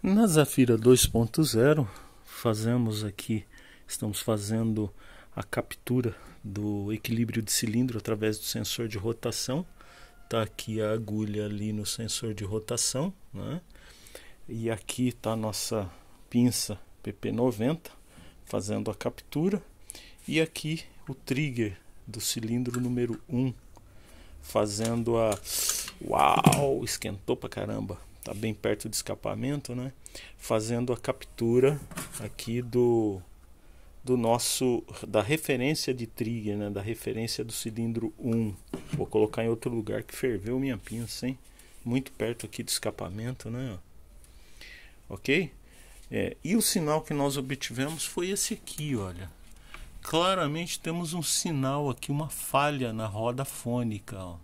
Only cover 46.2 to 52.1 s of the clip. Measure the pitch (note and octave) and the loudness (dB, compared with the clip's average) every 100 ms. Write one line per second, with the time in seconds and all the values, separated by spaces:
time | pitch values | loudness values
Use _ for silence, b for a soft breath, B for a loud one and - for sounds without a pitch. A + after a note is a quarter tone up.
46.2 | F#2+ - - A3 G#3+ G3+ D3+ D#3 D#3 D3 | -4 -4 0 2 2 2 2 0 0 0
47.2 | C#3+ C#3 C3 C3+ - A#2+ C#3 D#3 - - | 0 0 -4 -4 -6 -4 -4 -2 -6 -2
48.2 | F3+ G3 - A3 - - D3+ B2 F#2+ F2 | -2 0 -2 -4 -8 -8 -2 -2 -2 -6
49.2 | D#2+ - - B B B B B - D#3+ | -12 -14 -20 B B B B B -2 2
50.2 | F3+ F#3+ D3+ D#3 E3+ - - E3 E3+ E3+ | 4 4 2 -2 -4 -6 -4 -2 -2 -2
51.2 | D3+ - F3+ D3+ C3 C#3+ D3 B2 - | 0 0 0 0 0 0 0 -4 -4